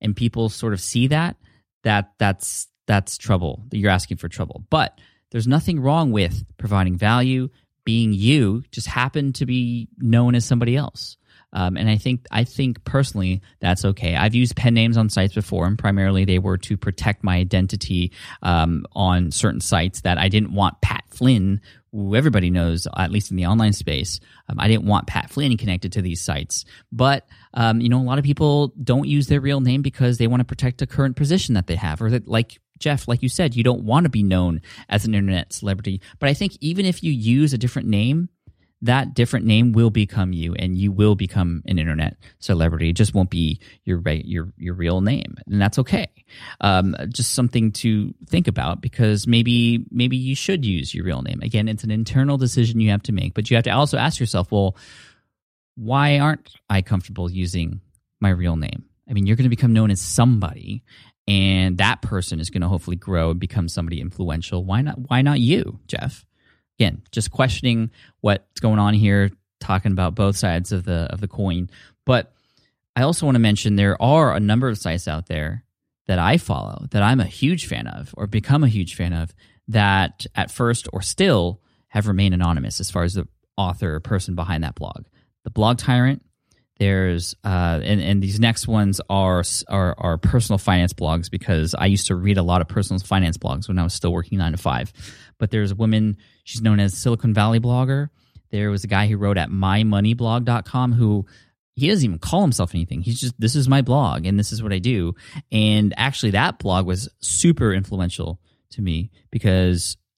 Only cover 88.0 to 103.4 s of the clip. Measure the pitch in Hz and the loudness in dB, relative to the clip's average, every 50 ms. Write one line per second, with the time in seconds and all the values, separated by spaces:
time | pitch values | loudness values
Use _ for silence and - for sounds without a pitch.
88 | 71 92 101 98 98 95 98 107 117 117 117 - - 123 110 107 101 98 95 - | 2 2 0 2 0 0 0 2 2 2 2 -2 -2 -2 0 2 2 0 0 -2
89 | - - 98 98 95 92 90 87 85 - - - - - 101 98 92 90 - - | -4 -2 0 0 2 2 2 0 0 -2 -6 -8 -6 -4 -2 0 0 0 -2 -2
90 | - 87 80 82 - - - 120 110 - 104 95 - 101 92 90 90 87 - - | -2 -2 0 0 0 2 2 2 2 0 -2 -2 0 2 2 2 2 0 0 -2
91 | 85 76 82 82 82 - - 87 - - 87 78 78 82 - - 87 95 98 98 | -2 -2 0 -2 -2 -6 -8 -6 -2 0 0 0 0 -2 -2 0 2 2 2 2
92 | - - 95 87 92 101 101 95 85 87 90 90 82 - - 110 95 - 95 92 | 0 -2 -2 0 0 2 2 2 2 2 2 0 0 0 -2 -4 -2 -2 -4 -6
93 | - - 98 95 90 82 80 - - - 69 80 - - 92 90 85 87 - - | -2 0 0 2 2 0 -2 -4 -4 -4 -4 -4 -4 -2 -2 0 0 -2 -4 -2
94 | - 87 87 85 82 - 101 95 82 82 78 - - 73 64 60 64 - - - | -2 -2 -2 -2 -4 -4 -2 -2 0 -2 -2 -2 -2 -2 -2 -2 -4 -8 -12 -18
95 | - - - - - - _ _ 117 101 - 107 104 98 95 107 113 110 110 110 | -20 -20 -20 -20 -20 -20 _ _ -6 -2 -2 -2 -2 -2 -2 -2 0 0 2 2
96 | 107 107 101 - _ _ _ _ _ - - 113 113 110 104 101 98 95 90 - | 0 0 -2 -6 _ _ _ _ _ -14 -8 0 2 4 4 4 2 0 -2 -2
97 | - 127 117 - - 113 101 107 104 110 113 113 113 120 120 127 131 127 135 139 | -2 -2 0 0 0 2 2 2 2 2 2 2 2 2 0 0 0 0 -2 -2
98 | 147 147 - _ _ _ _ - _ _ 110 101 104 104 101 95 110 98 101 95 | -4 -6 -10 _ _ _ _ -20 _ _ -4 -4 -2 -2 -2 -4 -2 0 0 2
99 | 95 107 107 98 104 101 98 92 78 - 98 98 98 95 98 107 110 107 104 101 | 2 2 0 0 0 0 0 0 -2 -2 -2 0 0 2 2 2 2 2 2 2
100 | 104 110 117 117 117 113 113 123 120 123 120 110 - - - 127 127 123 117 120 | 2 2 0 0 0 0 0 0 0 0 -2 -2 -2 -4 -2 0 0 2 2 2
101 | 117 107 104 101 98 - - - _ _ _ _ _ _ _ 127 131 175 214 185 | 4 4 2 0 -2 -6 -14 -20 _ _ _ _ _ _ _ -2 0 2 2 2
102 | 135 104 85 80 - - 165 185 202 147 117 - 90 - - 85 82 - 62 82 | 2 2 0 -4 -4 -2 0 2 2 2 2 0 -2 -2 -2 -4 -4 -4 -6 -6
103 | 90 113 117 - 127 123 - - | -4 -4 -4 -4 -4 -8 -4 -2